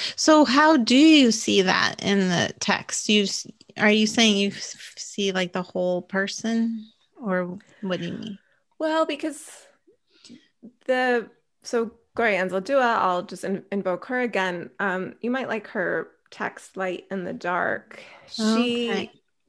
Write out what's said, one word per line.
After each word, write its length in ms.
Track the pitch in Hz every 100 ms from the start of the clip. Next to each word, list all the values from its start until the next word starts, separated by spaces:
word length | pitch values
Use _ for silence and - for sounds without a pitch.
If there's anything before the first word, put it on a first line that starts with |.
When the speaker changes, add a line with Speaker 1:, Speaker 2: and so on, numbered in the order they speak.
| - -
Speaker 1:
So 280 | - 311
how 320 | 269 262 311 311
do 180 | 220 254
you 340 | 320 302 240
see 320 | 220 - 202
that 340 | 185 185 - -
in 260 | - 202 185
the 240 | 175 104 -
text? 480 | - - - - -
You 140 | 208
s-, 240 | 196 - - - _ -
are 120 | 208
you 160 | 214 214
saying 300 | 220 220 202
you 120 | 202
s-, 280 | - - - - -
see, 340 | - - 196
like, 200 | 185 180
the 100 | 185
whole 400 | 180 185 180 180
person, 840 | 180 190 196 - 220 226 226 226 220 _ _ 359
or 420 | 226 180 180 185 _ -
what 180 | 190 175
do 60 | 170
you 60 |
mean? 260 | - 220 196 _ _ _ -
Speaker 2:
Well, 280 | 311 320 320
because 600 | 285 311 285 - - - _ _ 440 _ _ - - _ _ 226 _ -
the, 440 | 254 254 240 202 _ _ _
so 300 | - 240 226 - _
Gloria 300 | - 226 185
Anzaldúa, 360 | 185 185 190 277 240 214
I'll 240 | 185 180
just 220 | 196 180
in-, 200 | - 196 -
invoke 340 | 202 185 180 -
her 140 | 254
again. 500 | 240 196 185 175 - -
Um, 360 | 202 185 185 -
you 100 | 226
might 180 | 262 240
like 200 | 214 208
her 420 | 214 170 165 - _ _
text, 460 | - 190 - - 190
Light 280 | 185 175 -
in 140 | 196
the 80 | 180
Dark. 720 | - 175 175 - - - - - - -
She, 640 | - 220 220 240 240 233
Speaker 1:
Okay. 200 | 190 - _ _ _